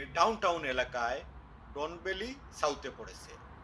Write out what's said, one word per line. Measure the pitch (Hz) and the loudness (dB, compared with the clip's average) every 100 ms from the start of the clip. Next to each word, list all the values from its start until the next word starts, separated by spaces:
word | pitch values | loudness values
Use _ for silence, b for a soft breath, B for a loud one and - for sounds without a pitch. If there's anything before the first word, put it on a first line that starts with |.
| 135 | 2
ডাউনটাউন | 170 208 214 185 165 | 6 6 6 4 4
এলাকায় | 139 127 123 123 117 143 - - - - - | 2 2 2 2 0 0 -6 -14 -16 -18 -10
ডন | 139 156 170 | -4 -4 -4
ভ্যালি | 185 190 240 277 - - | -4 -2 -4 -8 -14 0
সাউথে | 151 135 131 | 2 2 -4
পড়েছে। | - 110 - - - - - | -8 -12 -12 -14 -14 -16 -16